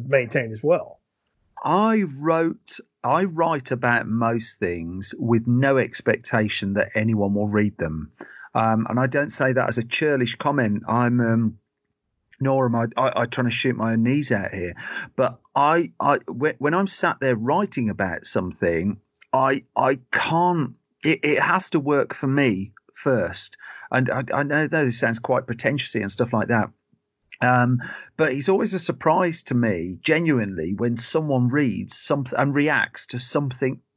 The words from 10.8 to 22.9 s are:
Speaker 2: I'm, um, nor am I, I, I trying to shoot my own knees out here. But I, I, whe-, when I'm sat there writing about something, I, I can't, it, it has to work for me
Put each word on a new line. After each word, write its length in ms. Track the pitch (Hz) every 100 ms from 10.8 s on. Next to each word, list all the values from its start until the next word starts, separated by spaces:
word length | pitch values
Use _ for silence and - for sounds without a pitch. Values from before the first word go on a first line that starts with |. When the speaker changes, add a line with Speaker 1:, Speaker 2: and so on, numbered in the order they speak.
| -
Speaker 2:
I'm, 320 | 117 120 120
um, 380 | 117 113 110 95 _ _ _ _ _ _ _ -
nor 260 | 135 135 127
am 80 |
I, 120 | 117 117 120
I, 260 | 131 -
I 20 |
trying 220 | 120 127 123
to 40 |
shoot 260 | - 131 -
my 160 | 113
own 100 | 113
knees 300 | 117 143 143
out 200 | 107 -
here. 220 | 101 87 85 - - - -
But 220 | 127 123 _
I, 380 | 139 147 170 156 -
I, 180 | 139 139 -
whe-, 280 | 110 147 -
when 160 | 147
I'm 120 | 170 196
sat 320 | - 175 -
there 160 | 135 113
writing 520 | 117 170 202 - 110
about 380 | 98 95 82 -
something, 720 | 104 90 - 87 82 98 - _ _ _
I, 320 | 131 131 139 -
I 240 | - 131 131 -
can't, 600 | - - 160 175 170 131 - _ _
it, 160 | 151 160
it 180 | 151 143
has 300 | 147 180 -
to 100 | 160
work 340 | 139 143 -
for 120 | - 139
me 460 | 139 131 95 104 - _